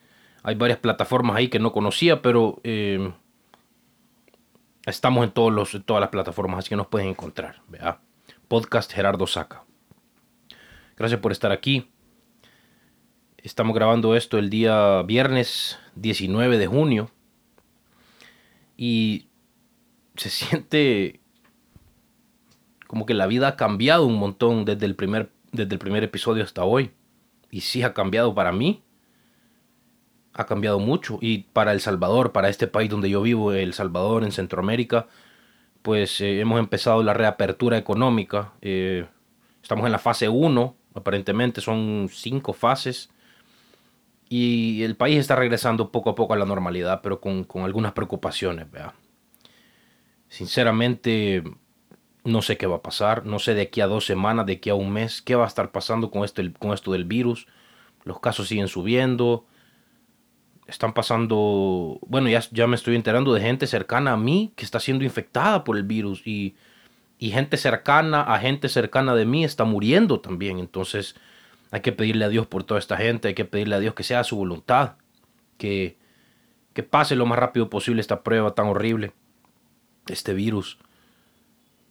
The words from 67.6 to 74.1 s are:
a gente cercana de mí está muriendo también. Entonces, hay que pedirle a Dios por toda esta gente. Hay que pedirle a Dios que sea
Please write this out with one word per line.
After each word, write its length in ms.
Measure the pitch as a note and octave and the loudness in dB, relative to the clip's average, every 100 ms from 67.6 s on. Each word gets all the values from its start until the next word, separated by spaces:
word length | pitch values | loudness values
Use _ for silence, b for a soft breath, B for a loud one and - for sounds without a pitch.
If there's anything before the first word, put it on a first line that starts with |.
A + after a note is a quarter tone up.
| C3+ A2+ - D3 D#3+ D3+ | 0 0 4 4 4 0
a 180 | C#3+ G#2+ | 2 0
gente 300 | B2+ C#3+ C3+ | 0 -2 0
cercana 440 | - G#2+ C3+ C3 | 0 0 0 2
de 120 | A#2+ A2 | 2 2
mí 180 | C#3+ | 2
está 220 | E3 - A2+ | 0 0 0
muriendo 560 | G2+ G#2 E3+ A3 B2 | 2 2 4 4 2
también. 380 | - F2+ G2 F#2 | -2 -6 -6 -6
Entonces, 560 | F2+ F#2+ F#2 G#2 G2 b b b b b b | -8 -8 -6 -6 -8 b b b b b b
hay 100 | G#2+ | -4
que 100 | - | -4
pedirle 320 | G#2+ A2 A2 | 0 0 0
a 60 | G#2 | 2
Dios 180 | A2 G#2+ | 0 -2
por 160 | F#2+ | -6
toda 160 | F#2 G#2 | -2 -4
esta 160 | - F#2 | -2 -2
gente. 320 | A2+ A2+ G#2+ | 0 0 -2
Hay 60 | |
que 100 | F#2+ | -4
pedirle 320 | G2+ G2+ G#2 G2+ | -4 -2 0 0
a 40 | |
Dios 160 | G#2+ - | -2 -4
que 80 | |
sea 200 | G#2 | -2